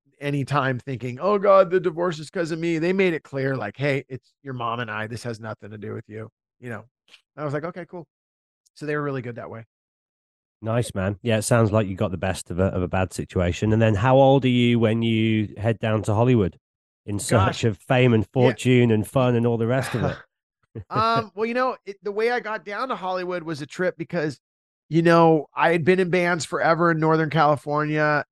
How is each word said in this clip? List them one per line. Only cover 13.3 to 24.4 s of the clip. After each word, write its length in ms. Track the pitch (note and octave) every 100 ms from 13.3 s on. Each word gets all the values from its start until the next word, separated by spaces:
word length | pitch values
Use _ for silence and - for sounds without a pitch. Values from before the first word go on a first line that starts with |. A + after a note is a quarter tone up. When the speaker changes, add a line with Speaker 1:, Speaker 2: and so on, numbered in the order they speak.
| F#2+ F2 F2 G#2+
Speaker 2:
And 80 | A2
then 140 | A2+
how 220 | G#2 B2 C3
old 280 | C3+ C#3
are 40 | B2+
you 300 | B2 A#2+ A#2+
when 220 | A2+ A#2
you 520 | A2+ A2 A2 A2 G#2 -
head 220 | G#2+ A2
down 240 | A2+ A2
to 120 | G2
Hollywood 440 | G#2 B2 B2 F2+ - _ _ _ _ -
in 120 | G2+ -
Speaker 1:
Gosh. 0 |
Speaker 2:
search 380 | E3+ F#3 -
of 140 | A#2 G2
fame 340 | - B2+ B2+
and 120 | A2+
Speaker 1:
Yeah. 40 | G#2+
Speaker 2:
fortune 580 | C3+ B2+ B2 B2 B2+ A#2+
and 160 | G#2+ G#2
fun 280 | C3+ B2+
and 120 | A#2+ A#2
all 100 | A#2
the 100 | A2+
rest 280 | C3 B2
of 80 | A#2+
it? 160 | F#2 - - _ _ _ _
Speaker 1:
<laughs> 160 | A#2 -
Um, 420 | F#3+ A3+ A3+ G#3+
well, 120 | F3+ A3+
you 80 |
know, 220 | A#3+ C4 G#3+ F#3
it, 100 | G3+
the 100 | G#3
way 180 | G3+ A3+
I 100 | B3
got 240 | G#3+ G#3+ D#3+
down 220 | G3+ C4
to 80 | G#3
Hollywood 460 | F#3 F#3 F3+ F3+
was 200 | D#3+ D3+
a 40 | D3
trip 300 | - F#3 -
because, 420 | E3 F3 D#3 C3+